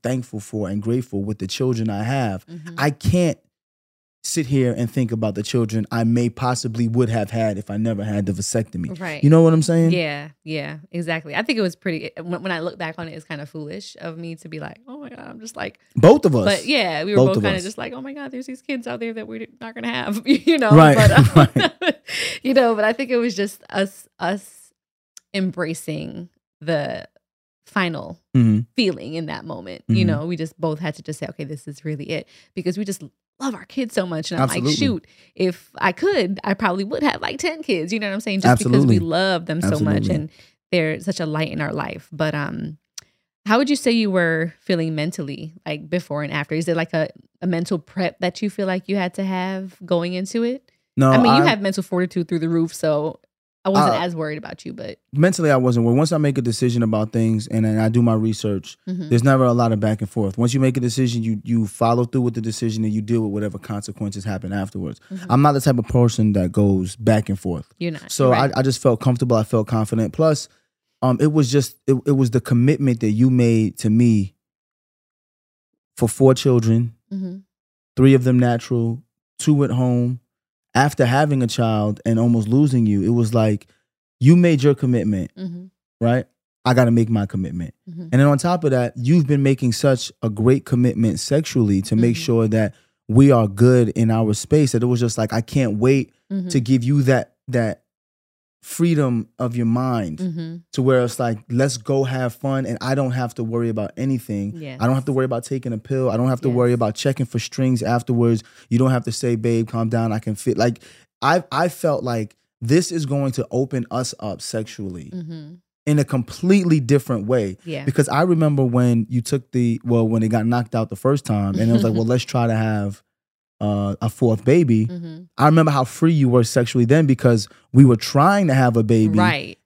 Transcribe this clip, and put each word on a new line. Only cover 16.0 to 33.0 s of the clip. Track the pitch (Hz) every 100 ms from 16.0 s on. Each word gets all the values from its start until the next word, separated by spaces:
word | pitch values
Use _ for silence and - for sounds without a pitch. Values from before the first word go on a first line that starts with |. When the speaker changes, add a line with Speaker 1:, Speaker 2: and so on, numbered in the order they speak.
| - 202 190
Speaker 1:
of | 123
us. |
Speaker 2:
But | - - 160
yeah, | 254 185 156 185
we |
were | 202
Speaker 1:
Both | 131
Speaker 2:
both | -
Speaker 1:
of |
Speaker 2:
kinda | 202 185
Speaker 1:
us. |
Speaker 2:
just | 185 -
like, | -
"Oh | 247
my | 269
God, | 285 277
there's | 254 262
these | 254
kids | - 262 240
out | 240
there | 233
that | 220 214
we're | 226 226 -
not | 226
gonna | 233 240
have," | - - 208
<laughs> | 262
you | - - 311
know? | 226
Speaker 1:
Right, | 156 151 135
Speaker 2:
But, | 127
um, | - 117 156 139 -
Speaker 1:
<laughs> | 349 -
right. | 359 - - -
Speaker 2:
<laughs> | - -
you | 254
know, | 269 233 214
but |
I | 214
think | 226 247
it | 240
was | 233 185
just | 196 - -
us, | - 196 - - -
us | 170 196 - - _ _ _ _ _ - _
embracing | 196 185 175 160 160 - 151 175 - 175 _ _ -
the | 151 156 139 - - _ _ _ _ _ _
final | 202 175 156 82 - _ 131
Speaker 1:
Mm-hmm. | 113 107 117 -
Speaker 2:
feeling | 196 131 113 160
in | 156
that | - 160
moment. | 90 92 87 _
You | -
Speaker 1:
Mm-hmm. | 170
Speaker 2:
know, | 147 165
we | 160
just | 160 -
both | 160 151
had | 165 -
to |
just | - 151
say, | -
"Okay, | - 143
this | 147 151
is | 139 156
really | 147 -
it," | - - _ _ 185
because | 175 190
we | 202
just | 190